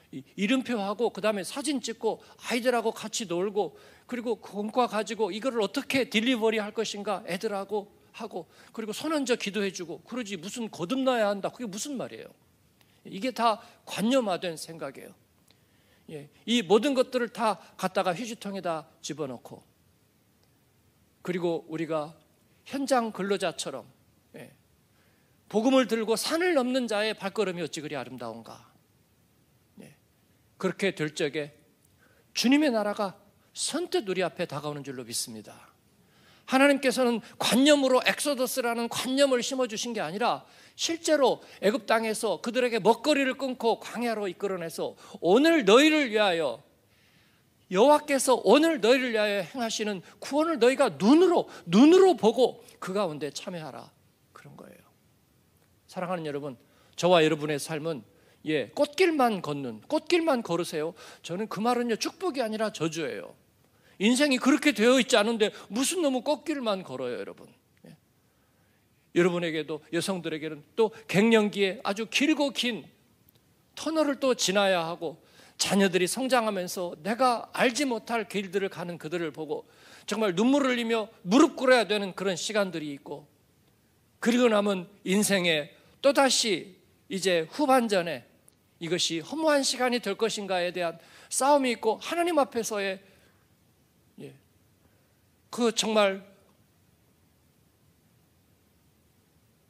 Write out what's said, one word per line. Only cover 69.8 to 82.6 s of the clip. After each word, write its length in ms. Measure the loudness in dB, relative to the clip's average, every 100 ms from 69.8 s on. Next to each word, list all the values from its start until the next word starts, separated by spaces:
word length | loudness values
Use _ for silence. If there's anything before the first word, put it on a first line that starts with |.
| -6
여성들에게는 720 | -4 -2 -4 -6 -8 -8 -12 -6
또 160 | 0 0 0 -2
갱년기에 760 | 2 6 6 4 0 -2 -2
아주 220 | -6 -6 -4
길고 440 | 0 2 2 0
긴 360 | -2 -4 -4 -10 _ _ _ _ _ _ _ _ -10
터널을 420 | -4 0 0 2
또 160 | 0
지나야 500 | 2 0 2 2 2 -2
하고 360 | -6 -10 -12 _ -20 -20 -6
자녀들이 460 | 0 4 4 2 0
성장하면서 920 | -2 0 2 2 -2 -6 -6 -8 -8
내가 480 | -6 0 0 0 -4
알지 320 | 0 0 0
못할 420 | -2 -4 -4 -6 -4
길들을 440 | -6 -4 -4 -4
가는 260 | -6 -10 -10
그들을 340 | -8 -6 -6
보고 380 | -8 -8 -10 -10 _ -20 -18 -8
정말 280 | -2 0
눈물을 360 | 2 4 4 2
흘리며 400 | 0 -2 -2 -4 -10
무릎 340 | 4 6 6
꿇어야 320 | 4 4 4 4
되는 280 | -2 -2
그런 200 | -4 -4
시간들이 560 | -4 -2 -2